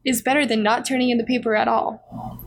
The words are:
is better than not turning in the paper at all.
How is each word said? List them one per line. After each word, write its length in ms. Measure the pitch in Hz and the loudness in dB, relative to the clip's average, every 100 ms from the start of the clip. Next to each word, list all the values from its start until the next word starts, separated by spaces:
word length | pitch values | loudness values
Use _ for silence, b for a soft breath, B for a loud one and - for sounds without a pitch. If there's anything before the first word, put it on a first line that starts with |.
| 262 | -2
is 160 | 254 | -2
better 240 | 254 285 269 | 0 0 2
than 180 | 220 | 2
not 220 | 208 247 240 | 2 0 0
turning 240 | 262 247 | 0 2
in 60 | 240 | 2
the 60 | |
paper 320 | 226 247 226 214 | 0 -2 0 2
at 120 | 226 | 2
all. 680 | 226 - 220 - - - - | 2 0 -6 -12 -14 -12 -14